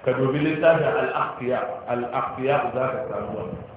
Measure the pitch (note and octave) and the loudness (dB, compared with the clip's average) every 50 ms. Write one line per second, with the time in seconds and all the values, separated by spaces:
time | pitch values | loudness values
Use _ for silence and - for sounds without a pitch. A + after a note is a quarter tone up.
0 | - C3 B2+ C3 C3+ C3+ - D3 D3 D#3 D#3 D3+ D#3+ E3 E3 D#3+ D3 C3 - - | 0 0 2 2 2 2 2 2 2 0 0 4 6 6 6 6 4 2 2 2
1 | - - - D3 - - - - B2 B2 B2 A2 G2+ - - - - A2+ B2 A#2+ | 0 0 0 -2 -2 -2 -4 -4 -2 0 0 0 0 -4 -6 -8 -4 -2 -2 -2
2 | A#2+ A#2+ C3 C3 - - - C3 B2+ C3+ C#3+ D3 - - B2 B2+ C3 C3 B2+ - | -2 -2 -2 -2 -4 -4 -4 -2 0 2 2 2 2 0 0 0 -2 0 -2 -4
3 | - A2+ G#2 G#2 - G2+ G#2+ G#2+ G2 - - - - - - | -4 -4 -4 -6 -6 -4 -6 -6 -6 -6 -8 -10 -12 -14 -16